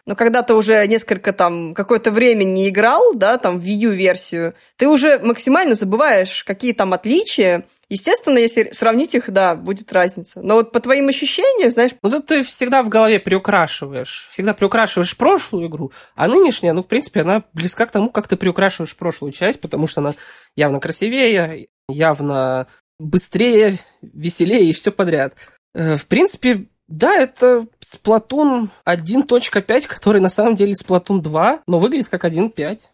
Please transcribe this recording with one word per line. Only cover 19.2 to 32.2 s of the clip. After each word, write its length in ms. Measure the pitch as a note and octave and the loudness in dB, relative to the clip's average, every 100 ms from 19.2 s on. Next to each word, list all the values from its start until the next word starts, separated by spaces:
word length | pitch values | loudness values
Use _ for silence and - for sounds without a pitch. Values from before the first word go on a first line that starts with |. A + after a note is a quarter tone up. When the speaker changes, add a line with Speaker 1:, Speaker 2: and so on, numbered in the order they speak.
| C#3+ | -10
Speaker 2:
часть, 300 | - F#3+ - | -4 -4 -4
потому 260 | E3 D3 D#3 | -8 -4 -4
что 140 | - | -4
она 120 | C#3+ D3 - - _ - | -6 -6 -16 -20 _ -2
явно 240 | D3 C#3 | -2 -2
красивее, 920 | D#3 D#3+ G#3+ C4 A#3 G3 D#3+ D#3+ - _ - | -4 -4 -2 0 0 0 -2 -8 -18 _ -12
явно 800 | C#3+ D#3+ D3 C#3+ C#3 C3 C3 B2+ _ _ _ | -2 0 0 -2 -2 -2 -4 -6 _ _ _
быстрее, 800 | D#3 F#3 - F#3 A#3+ A3 G#3+ F#3 - _ | -2 0 0 0 2 4 4 0 -10 _
веселее 640 | - D3 E3 - F3 A#3 E3+ | -20 -10 -4 0 2 4 2
и 80 | |
все 180 | D#3 G#3 | 2 -2
подряд. 420 | G3+ F3+ D#3 C3+ _ - _ _ | -2 -2 0 -4 _ -20 _ _
Э, 220 | - D#3+ D3+ | -6 -2 -2
в 100 | - | 0
принципе, 580 | C4+ F#4+ - B3+ G#3+ - _ - | 2 2 2 0 -2 -4 _ -14
да, 260 | D#3+ C#4+ G4 | 0 2 4
это 500 | C4 - B3+ A#3+ A3+ - | 0 2 4 4 0 -6
Splatoon 840 | - - G#3 A3 - C#4 D4 B3 G#3+ _ | -4 -2 2 0 0 0 2 0 -4 _
один 400 | F3 F3 E3 B3+ | -4 -4 0 -2
точка 380 | - A#3+ - G#3 | 2 0 0 -4
пять, 260 | - B3 - | 0 -2 -2
который 340 | - G3+ G#3 | -4 2 2
на 80 | F#3+ | 2
самом 260 | - A3+ G3+ | 2 2 2
деле 180 | G3+ | 0
Splatoon 480 | G3 - F3+ F3+ G3 | 0 0 -2 0 -2
два, 400 | D3+ D#3 G#3 D#4 - | -2 0 0 0 -2
но 120 | E3+ | 0
выглядит 280 | A3 D4 - | 0 -2 -4
как 140 | F#3 | -4